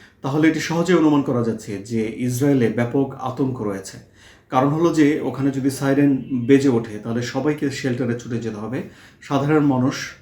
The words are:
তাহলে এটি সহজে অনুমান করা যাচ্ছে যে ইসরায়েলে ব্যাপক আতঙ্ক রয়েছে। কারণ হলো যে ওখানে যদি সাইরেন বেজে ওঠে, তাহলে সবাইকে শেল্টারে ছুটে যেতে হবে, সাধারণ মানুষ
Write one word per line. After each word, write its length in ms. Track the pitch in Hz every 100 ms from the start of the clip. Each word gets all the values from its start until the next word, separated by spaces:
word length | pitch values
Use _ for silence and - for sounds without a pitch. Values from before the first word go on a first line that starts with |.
| - _
তাহলে 260 | 135 151 160
এটি 120 | 151
সহজে 340 | - 165 175
অনুমান 280 | 170 156 143
করা 220 | 139 120
যাচ্ছে 340 | 113 107 - 98
যে 380 | 110 113 110 110
ইসরায়েলে 520 | 123 123 143 135 110
ব্যাপক 440 | 117 120 139 131
আতঙ্ক 480 | - 120 - 131 113
রয়েছে। 360 | 104 98 - - - _ - - _
কারণ 200 | 131 143
হলো 240 | 156 170
যে 280 | 156 147 151
ওখানে 300 | 131 117 139
যদি 180 | 131 135
সাইরেন 540 | 127 139 135 143 127 - 127 120
বেজে 240 | 139 135
ওঠে, 300 | 117 101 104
তাহলে 220 | 113 120
সবাইকে 500 | 120 135 151 147 143
শেল্টারে 480 | - 135 123 120 117
ছুটে 180 | 117 113
যেতে 180 | 113 104
হবে, 280 | 110 139 190 - - _
সাধারণ 440 | - 139 143 156 143
মানুষ 460 | 127 131 - - -